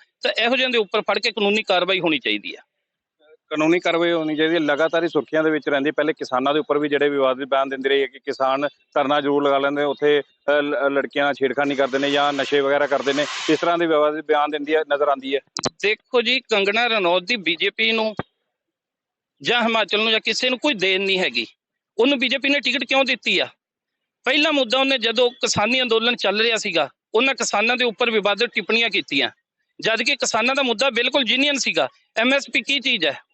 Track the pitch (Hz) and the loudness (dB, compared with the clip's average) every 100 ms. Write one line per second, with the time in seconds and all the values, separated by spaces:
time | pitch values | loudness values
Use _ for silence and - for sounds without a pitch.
0 | _ _ 247 - 233 254 254 233 202 214 | _ _ -4 -2 0 0 0 0 0 -2
1 | 208 202 233 220 202 214 208 180 180 190 | 0 -2 -2 0 2 2 2 2 2 0
2 | 170 147 113 104 90 - - _ _ _ | 0 0 0 -4 -6 -16 -20 _ _ _
3 | _ _ _ - - 151 156 180 175 170 | _ _ _ -20 -8 -2 2 2 2 0
4 | 170 170 156 151 160 170 147 143 160 165 | 2 0 0 0 0 2 2 2 2 0
5 | 170 156 123 156 160 156 143 139 147 151 | 0 -2 -2 0 0 0 0 0 0 -2
6 | 151 156 139 127 139 151 147 147 151 143 | -2 -4 -4 -2 0 0 0 0 0 0
7 | 147 143 131 131 135 135 135 135 131 139 | 0 2 0 0 0 0 0 -2 0 0
8 | 131 135 - 123 131 135 143 - _ 151 | 0 -6 -8 -2 0 0 -2 -8 _ -2
9 | 139 147 143 143 143 139 139 143 147 135 | 0 0 2 2 2 2 0 0 -2 0
10 | 147 147 - _ - 147 143 143 139 139 | 2 2 0 _ 0 0 0 0 0 0
11 | 123 143 143 131 135 123 143 135 135 135 | -2 -2 -2 0 -2 0 -2 0 0 0
12 | 143 143 143 143 131 143 135 143 143 135 | 0 0 0 0 0 2 2 2 2 0
13 | 127 139 - - - 156 170 170 170 151 | 0 -2 -2 -4 0 0 2 0 2 2
14 | 151 156 151 151 151 147 147 156 147 143 | 2 0 0 0 0 -4 -2 0 0 0
15 | 147 135 135 139 - - - - 196 214 | 2 0 -2 -4 -4 -8 -8 -4 -4 -4
16 | _ 247 233 254 - 208 196 214 240 226 | _ -2 0 -2 -2 0 0 0 0 0
17 | 175 180 180 240 170 165 196 - 226 220 | 2 0 0 -4 -2 -2 -2 -2 0 0
18 | 220 202 - _ _ _ _ _ _ _ | -2 -6 -12 _ _ _ _ _ _ _
19 | _ _ _ _ 139 240 226 226 208 208 | _ _ _ _ -2 0 0 0 0 0
20 | 220 220 - 220 254 254 302 220 185 190 | 0 -2 -2 -2 -2 0 -2 0 0 0
21 | 196 185 165 120 110 _ _ _ _ - | 0 0 -2 -4 -8 _ _ _ _ 0
22 | 254 277 247 269 277 285 262 254 254 269 | 2 2 0 0 0 0 0 -2 0 0
23 | 262 254 233 185 127 - _ _ _ _ | 0 -2 -2 -2 -2 -8 _ _ _ _
24 | _ _ 247 294 311 294 240 254 269 269 | _ _ -2 2 2 2 0 0 0 0
25 | 220 226 247 247 226 - 214 262 247 226 | 0 2 0 0 -4 0 0 0 0 0
26 | 233 233 202 208 226 220 208 165 139 - | 0 0 0 0 0 0 -2 -2 -2 -6
27 | _ 214 269 262 226 208 220 247 247 196 | _ 0 0 0 -2 0 0 0 0 0
28 | 247 220 196 202 233 233 196 226 226 - | 0 2 2 0 -2 -4 -2 0 0 -2
29 | - 143 117 - _ _ _ - 160 220 | -2 -2 -2 -4 _ _ _ -6 -2 0
30 | 247 285 240 220 240 269 262 220 269 233 | -2 -2 -2 0 0 0 0 0 0 0
31 | 247 285 220 254 294 269 226 165 131 - | 0 0 0 0 0 0 -2 -2 -2 -4
32 | _ - 240 277 262 269 226 277 262 233 | _ -2 0 0 -2 -6 -4 -4 -2 -2
33 | 156 127 - | -2 -4 -6